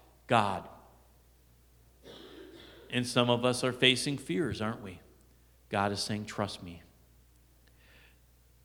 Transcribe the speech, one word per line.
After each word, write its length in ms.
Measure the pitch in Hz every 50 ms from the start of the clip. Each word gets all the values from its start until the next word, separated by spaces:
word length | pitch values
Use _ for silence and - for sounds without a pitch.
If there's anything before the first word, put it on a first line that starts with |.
| - - - - -
God. 420 | - 127 113 104 101 95 - - - - - - - - - - - - - _ - _ _ _ - - - _ _ - - - - _ - - - - - - - - - - - - - - - - - - -
And 180 | 123 123 123
some 240 | 123 - 127 123 120
of 140 | 120 117 123
us 180 | 127 123 -
are 100 | - 127
facing 460 | - - 131 127 127 123 - 147 143 131
fears, 420 | - - 170 185 160 113 92 -
aren't 220 | 107 110 117 117
we? 180 | 107 95 85 82 - - - - - - - - - - - - - -
God 240 | 107 101 101 104
is 80 | 101 98
saying, 240 | - - 107 104 104
"Trust 380 | - - - 104 95 - -
me." 200 | 95 87 85 82 - - - - - - - - - - - - - - - _ - - - - - - - - - - - _ - - - _ _ - - -